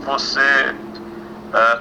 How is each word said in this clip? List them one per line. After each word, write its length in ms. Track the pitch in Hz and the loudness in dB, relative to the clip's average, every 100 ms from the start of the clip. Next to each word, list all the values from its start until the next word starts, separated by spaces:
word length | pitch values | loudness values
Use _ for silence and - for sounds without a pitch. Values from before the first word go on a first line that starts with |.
você, 760 | 139 135 - 139 139 135 131 - - - - - - - - | -4 -4 -2 2 4 4 2 -4 -10 -14 -14 -14 -14 -14 -2
eh, 240 | 110 113 117 | 4 4 4